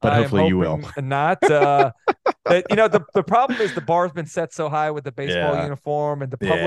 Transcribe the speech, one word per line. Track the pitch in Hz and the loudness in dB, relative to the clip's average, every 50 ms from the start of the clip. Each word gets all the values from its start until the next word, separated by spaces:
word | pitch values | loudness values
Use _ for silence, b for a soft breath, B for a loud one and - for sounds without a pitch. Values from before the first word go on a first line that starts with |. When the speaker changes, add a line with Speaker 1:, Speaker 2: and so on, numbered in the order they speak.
Speaker 1:
but | - 113 143 | 0 2 2
Speaker 2:
I | - | 2
am | 117 | 2
Speaker 1:
hopefully | - 120 101 95 95 | 2 2 2 2 2
you | 92 90 | 2 2
will. | 87 80 78 76 | 0 0 -2 -4
Speaker 2:
hoping | 76 - - - 139 131 | -6 -10 -10 -8 -6 -4
not. | 139 139 143 160 185 - - | -2 0 0 0 0 2 2
Uh, | - 156 151 - 143 143 143 139 131 120 _ - - 392 _ | 4 4 4 4 4 4 4 4 2 0 _ -4 -4 -4 _
Speaker 1:
<laughs> | - - - _ - | -2 -4 -4 _ 0
Speaker 2:
but, | - 180 180 185 - | 2 2 2 2 2
you | 214 208 | 2 2
know, | 220 214 | 2 4
the, | 165 202 156 - - | 2 0 -2 0 -2
the | 208 180 | -2 0
problem | - 196 233 247 269 247 247 | 2 2 2 2 2 0 -2
is | 226 190 - | -2 -2 -2
the | 170 | -4
bar's | 147 117 165 175 175 180 143 | -4 -2 0 0 0 -2 -4
been | 170 160 | -6 -10
set | 160 - 180 165 160 - | -8 -6 -6 -6 -6 -6
so | - 165 151 | -6 -6 -4
high | 147 151 151 151 | -2 -2 -2 -2
with | 151 147 135 | -4 -6 -8
the | 139 | -10
baseball | 123 - 139 139 90 87 - 147 147 | -10 -8 -6 -4 -2 -2 0 0 -2
Speaker 1:
Yeah. | - - | -2 -2
Speaker 2:
uniform | 147 143 135 - 151 147 147 147 147 147 143 | -4 -6 -8 -6 -6 -4 -2 -2 -2 -4 -4
and | 139 131 | -6 -8
the | 123 123 | -8 -6
public | - 190 170 165 165 | -2 -2 0 0 0